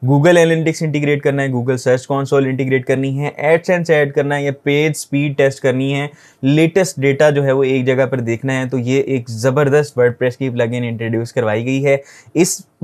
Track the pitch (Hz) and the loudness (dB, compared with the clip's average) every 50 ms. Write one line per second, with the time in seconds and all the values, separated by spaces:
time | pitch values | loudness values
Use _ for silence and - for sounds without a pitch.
0 | - 127 139 143 143 180 175 170 165 165 165 160 160 160 151 - 165 156 143 151 | -2 2 2 4 4 4 6 6 4 4 2 0 0 -2 -2 -2 -4 -4 -4 -2
1 | 147 143 147 139 143 143 139 139 139 135 131 120 120 127 131 123 - 131 123 127 | -2 0 -2 0 0 -2 -2 -2 -2 -2 -2 -4 -2 -2 -4 -2 0 0 0 0
2 | - - 143 139 139 131 147 139 135 131 131 131 139 131 131 131 127 - 139 131 | 0 -4 -4 -4 -2 0 0 0 2 0 -2 -4 -2 0 0 0 0 0 -2 -2
3 | 135 135 135 139 143 147 - - - 147 160 170 165 - 185 175 170 170 165 151 | -2 -2 -4 -4 -6 -6 -6 -4 0 2 2 2 2 0 -2 0 0 2 2 2
4 | 147 143 143 151 139 143 143 143 143 143 139 143 - 143 143 147 151 156 151 - | 2 0 0 -2 -2 0 -2 -2 -2 -4 -4 -4 -2 0 0 2 0 0 -2 -4
5 | - - - 139 143 151 139 - 143 135 135 - - 135 123 131 135 139 143 139 | -6 -6 -4 -2 -2 -2 0 0 0 0 0 0 -2 -2 0 0 -2 -2 -4 -4
6 | 143 147 - - - - _ _ - 135 143 151 160 165 160 196 185 151 - - | -6 -8 -10 -16 -20 -20 _ _ 0 2 2 4 2 2 2 0 0 0 -2 -2
7 | 135 139 139 135 151 151 143 143 143 135 131 135 139 131 135 135 127 131 131 127 | 0 0 2 4 4 4 4 2 2 2 2 2 2 2 0 0 0 0 2 2
8 | 135 127 135 131 120 117 117 110 - 135 131 131 131 127 131 131 117 123 131 139 | 0 0 -2 -2 -2 -2 -4 -4 -4 -4 -4 -4 -4 -4 -4 -4 -2 0 0 0
9 | - - 135 131 120 120 113 110 110 135 127 147 151 139 135 151 147 143 - 123 | 0 0 -2 -4 -4 -6 -6 -4 -2 0 2 2 2 4 4 2 2 0 0 2
10 | 123 123 120 - 127 127 120 - 139 131 120 120 120 117 120 123 123 117 113 110 | 2 2 2 0 -2 -2 -2 -2 -4 -4 -2 -2 -2 -2 -2 -4 -4 -4 -6 -6
11 | 117 113 113 113 117 117 - 135 120 107 107 113 120 127 131 135 135 143 139 135 | -4 -2 -2 -2 -4 -4 -2 -2 0 0 0 -2 -2 -2 -2 0 2 2 2 0
12 | - - - - - - - 151 175 - - - - _ _ _ | 0 -6 -20 -20 -20 -4 0 0 0 0 0 -6 -12 _ _ _